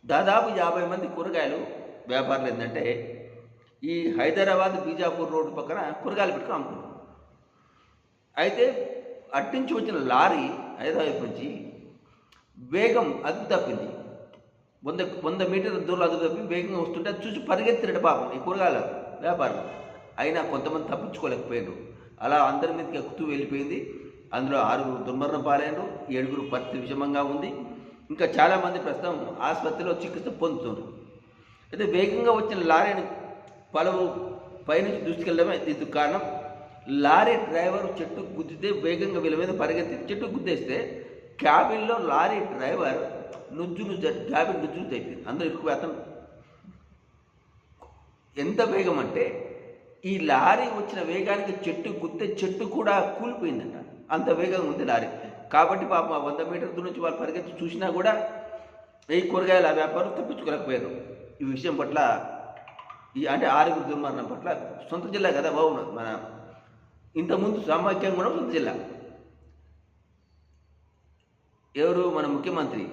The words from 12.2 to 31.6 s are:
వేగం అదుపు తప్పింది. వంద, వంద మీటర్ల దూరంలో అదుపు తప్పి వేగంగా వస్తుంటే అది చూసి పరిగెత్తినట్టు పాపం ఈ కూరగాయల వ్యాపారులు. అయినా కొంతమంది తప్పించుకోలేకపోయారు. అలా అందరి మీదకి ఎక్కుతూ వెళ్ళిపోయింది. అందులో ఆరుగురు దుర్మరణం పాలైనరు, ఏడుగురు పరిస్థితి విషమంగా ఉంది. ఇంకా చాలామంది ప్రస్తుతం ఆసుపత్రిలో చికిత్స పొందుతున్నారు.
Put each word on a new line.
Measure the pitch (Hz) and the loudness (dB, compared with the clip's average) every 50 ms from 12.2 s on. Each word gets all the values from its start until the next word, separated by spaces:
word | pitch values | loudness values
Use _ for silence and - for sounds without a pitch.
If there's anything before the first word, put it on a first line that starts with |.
| _ _ _ _ _ _ _ - | _ _ _ _ _ _ _ -20
వేగం | 123 123 143 190 214 233 220 240 226 - - - - | -12 -4 0 4 4 6 6 4 2 2 -2 -2 -2
అదుపు | 147 - - 202 | -4 -4 -4 -2
తప్పింది. | - 202 180 - - - - - - - - - - - - - - - - _ _ _ _ _ _ _ _ - | 0 0 0 0 0 -4 -4 -6 -8 -10 -12 -14 -16 -16 -18 -20 -20 -20 -20 _ _ _ _ _ _ _ _ -6
వంద, | 139 165 175 220 190 - 185 - | -6 -2 -2 -4 -4 -4 -4 -4
వంద | 156 185 190 | -4 0 0
మీటర్ల | 185 175 185 190 185 214 190 175 | 0 2 2 0 0 0 -2 -2
దూరంలో | 160 165 180 175 175 | -2 -2 2 2 2
అదుపు | 165 165 160 165 160 | 2 2 2 0 0
తప్పి | 156 - - 180 170 | 0 -2 -4 -2 -2
వేగంగా | 180 175 - 190 180 | -2 -2 -2 -2 -2
వస్తుంటే | 165 - - 165 165 208 | -2 -2 -4 -4 -4 -4
అది | 196 - - 220 | -4 -4 -6 -6
చూసి | 208 160 | -8 -6
పరిగెత్తినట్టు | 135 - 190 202 220 233 233 - - 190 - 175 | 0 0 2 2 4 2 2 2 2 0 0 4
పాపం | - - 147 - - 123 | 4 4 4 4 0 -4
ఈ | 123 131 131 | -6 -4 -2
కూరగాయల | 165 185 196 185 170 135 113 - - - - - - - - | -2 0 4 4 4 4 2 -2 -4 -6 -8 -10 -12 -12 -4
వ్యాపారులు. | 147 165 175 165 139 120 101 - - - - - - - - - - - - - | -2 -2 0 2 0 0 0 -4 -8 -8 -10 -12 -14 -16 -16 -18 -20 -14 -6 -2
అయినా | 123 151 165 170 | -2 0 0 0
కొంతమంది | 151 - 143 135 - 156 156 160 151 - | -2 -2 -2 -2 -2 -2 -4 -4 -4 -4
తప్పించుకోలేకపోయారు. | 151 135 - 185 - - 165 139 123 - - - 120 120 98 90 90 - - - - - - - - - | -4 -4 -4 -8 -8 -6 -4 -4 -2 -4 -4 -4 -4 -4 -4 -4 -10 -12 -14 -16 -18 -20 -20 -20 -14 -6
అలా | - 123 147 151 | 0 2 4 6
అందరి | 139 131 135 143 160 165 | 6 4 4 2 0 0
మీదకి | 165 165 160 165 160 143 | -2 -4 -6 -6 -6 -6
ఎక్కుతూ | - - - - 160 | -6 -8 -6 -6 -4
వెళ్ళిపోయింది. | 151 143 139 139 - 139 139 139 147 175 - - - - - - - - - - - - | -2 -2 -2 -2 -2 -2 -4 -2 -4 -4 -6 -6 -8 -12 -14 -14 -16 -18 -20 -14 -6 -4
అందులో | 120 131 135 139 131 | -2 0 2 2 4
ఆరుగురు | 113 110 120 131 139 131 127 120 | 4 4 4 2 0 -2 -4 -4
దుర్మరణం | - 127 127 131 143 147 151 147 | -4 -4 -2 -2 0 0 0 0
పాలైనరు, | 135 151 143 143 147 151 151 - - - - - - - | 2 2 2 2 2 0 -2 -4 -6 -6 -8 -10 -8 -4
ఏడుగురు | 127 127 131 131 139 143 139 139 | -2 -2 -2 -2 -2 -4 -4 -2
పరిస్థితి | 127 123 120 - - 131 | -4 -4 -4 -4 -6 -6
విషమంగా | 120 123 139 139 143 143 143 143 | -6 -4 -4 -2 0 0 0 0
ఉంది. | 143 139 143 147 - - - - - - - - - - - - - - | 0 0 -2 -2 -4 -4 -6 -8 -8 -10 -12 -14 -14 -18 -20 -20 -12 -10
ఇంకా | 156 156 180 | 0 0 2
చాలామంది | - - 156 156 170 190 185 180 180 185 180 | 2 6 6 6 8 6 4 4 2 0 -2
ప్రస్తుతం | - 151 139 - - 175 165 147 160 - - - | -2 -2 -4 -2 -2 -2 -2 -4 -4 -8 -6 -2
ఆసుపత్రిలో | 123 147 165 - - 240 - - 175 180 | 0 0 0 0 -2 -2 -2 -2 0 -2
చికిత్స | 170 170 170 - - 165 - - | 0 -2 -2 -6 -6 -6 -6 -6
పొందుతున్నారు. | - - 165 165 147 - - 117 107 - - - - - - - - - - - - - - - - _ | -4 -2 -2 0 0 -2 -4 -6 -6 -6 -8 -12 -14 -16 -18 -20 -20 -20 -20 -20 -20 -20 -20 -20 -20 _